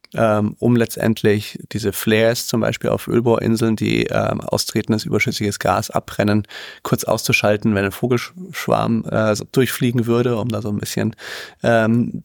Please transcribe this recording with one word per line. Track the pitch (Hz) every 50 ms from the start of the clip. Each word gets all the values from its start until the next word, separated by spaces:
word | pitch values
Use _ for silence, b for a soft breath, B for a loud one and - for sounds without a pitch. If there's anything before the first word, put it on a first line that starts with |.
| - _ -
ähm, | - 113 110 107 107 104 104 - -
um | - 120 123
letztendlich | 120 117 - - - 98 110 110 - - 113 101 107 - - - - - -
diese | - 104 107 101
Flares | 95 - - 117 107 107 113 113 117 - -
zum | - - 113
Beispiel | 107 110 117 - - 117
auf | 110 107 - -
Ölbohrinseln, | 113 117 117 120 113 107 104 107 113 110 120 113 110
die, | 104 - 107 - - -
ähm, | - - 107 107 107 107 -
austretendes | - - - - - - - 113 104 - 110 107 -
überschüssiges | - - 104 - 120 - - 107 101 104 -
Gas | - 110 95 101 107 -
abbrennen, | - - - - - - 101 104 104 107 104 B B B B B B B
kurz | - - - 120 -
auszuschalten, | - - 113 - - 123 - - 104 107 104 - 113 104
wenn | 98 101
ein | 98
Vogelschwarm, | - - - 123 123 120 - - - 180 185 185 156 - - - 117 107 110 113 113 110 110
äh, | - 107 107 110 110 107
so | 104 - -
durchfliegen | - 139 127 117 - - 135 123 117 123 113
würde, | 117 117 117 123 127 120 107
um | 101 123
da | 110 104
so | 110 104
ein | 104 -
bisschen, | - - - 110 107 110 B B B B B B B B B B
ähm, | - 123 117 113 110 110 113 120 120 120 - 117 -